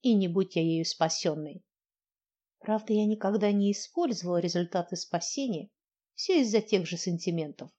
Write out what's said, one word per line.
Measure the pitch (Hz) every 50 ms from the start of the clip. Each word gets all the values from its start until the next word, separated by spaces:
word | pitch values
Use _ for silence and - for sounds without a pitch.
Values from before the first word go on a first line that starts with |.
И | _ 262 226
не | 202 190 180
будь | 170 196 190 190 -
я | 170 165
ею | 165 165 165 165
спасённой. | - - - 165 160 160 - - 165 151 156 151 151 143 - _ _ _ _ _ _ _ _ _ _ _ _ _ _ _ _ _ _ _ _
Правда, | - - 214 214 214 - 220
я | 214 214
никогда | 208 214 214 - 196 202 214 196 208
не | 202 202 202 202 202
использовала | - - - _ - 349 311 233 175 175 175 175 175
результаты | 170 175 165 175 175 170 - 185 175 - -
спасения, | - - - - 170 - - - - 277 262 208 156 - - _ _ _ _ _ _ _ _ _
всё | - - - 381 339
из-за | 269 226 208 226
тех | 208 - - 190 175
же | 160 175
сантиментов. | 170 - 190 175 170 - 180 170 170 156 147 143 - 131 165 _